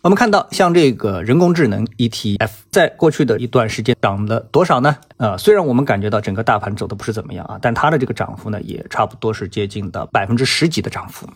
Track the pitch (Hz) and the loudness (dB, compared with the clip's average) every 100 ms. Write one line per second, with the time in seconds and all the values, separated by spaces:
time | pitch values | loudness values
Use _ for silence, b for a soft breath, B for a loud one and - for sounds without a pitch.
0 | 175 202 233 202 - - 180 170 143 107 | 2 2 4 2 0 0 4 6 4 2
1 | 104 95 104 147 175 165 120 101 117 - | -4 -4 2 4 4 4 2 0 -4 -2
2 | 117 - 107 101 110 - _ 196 165 - | -4 -2 -4 -2 -4 -6 _ 2 2 4
3 | 165 - 135 107 120 131 110 - 117 120 | 2 2 0 0 2 0 0 -2 -2 0
4 | 107 98 104 113 - 156 175 151 143 147 | 0 -2 -2 -4 0 0 2 2 2 0
5 | _ - 110 95 208 208 156 120 110 101 | _ -4 -2 0 4 4 4 0 2 0
6 | 107 107 107 98 113 110 107 101 92 101 | 0 -2 -2 -2 0 0 -2 -6 -8 -6
7 | - 110 - 92 82 104 120 117 147 156 | -6 -8 -8 -12 -12 -4 -2 0 0 0
8 | 127 - 95 104 107 104 - - - - | -2 -4 -8 -8 -8 -8 -8 -12 -8 -4
9 | 107 - 113 107 95 - 101 107 98 90 | -4 -2 -6 -4 -8 -6 -6 -6 -8 -10
10 | 82 110 98 117 135 - 170 - - - | -2 -2 0 0 0 0 0 0 -6 -8
11 | - - - | -12 -16 -20